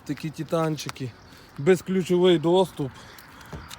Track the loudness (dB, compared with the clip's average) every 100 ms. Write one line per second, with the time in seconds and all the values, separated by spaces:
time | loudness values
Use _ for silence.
0 | -10 -8 -8 -8 -4 0 0 -2 -8 -8
1 | -10 -12 -20 -20 -18 -2 2 2 2 -2
2 | 0 4 4 4 4 2 2 -2 -8 -8
3 | -20 -20 -20 -20 -16 -16 -14